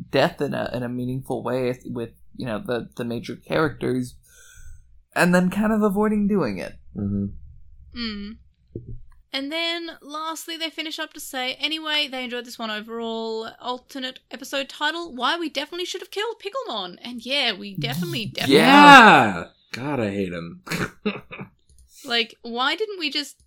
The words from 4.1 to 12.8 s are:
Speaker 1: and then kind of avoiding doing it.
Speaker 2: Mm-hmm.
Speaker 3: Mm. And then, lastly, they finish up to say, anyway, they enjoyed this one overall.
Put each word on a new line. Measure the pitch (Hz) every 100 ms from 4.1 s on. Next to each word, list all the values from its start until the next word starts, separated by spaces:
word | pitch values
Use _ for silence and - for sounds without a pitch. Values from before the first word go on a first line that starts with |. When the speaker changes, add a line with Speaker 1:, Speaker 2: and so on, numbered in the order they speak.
| - - - - - - - - - _
Speaker 1:
and | - 175
then | 180 180
kind | 190 214
of | 220
avoiding | 208 196 214 214 202
doing | 202 127 92
it. | 62 - - -
Speaker 2:
Mm-hmm. | 101 101 101 - - - - - - 240
Speaker 3:
Mm. | 226 208 202 233 - _ _ - - 220 - - _
And | 269 277
then, | 320 339 339 330 -
lastly, | 277 302 320 320 - 320
they | 320
finish | 320 311 302
up | 311
to | 302
say, | - 262 254
anyway, | 262 294 311 311 302 294
they | 254
enjoyed | 247 247
this | 240 233
one | 226
overall. | 214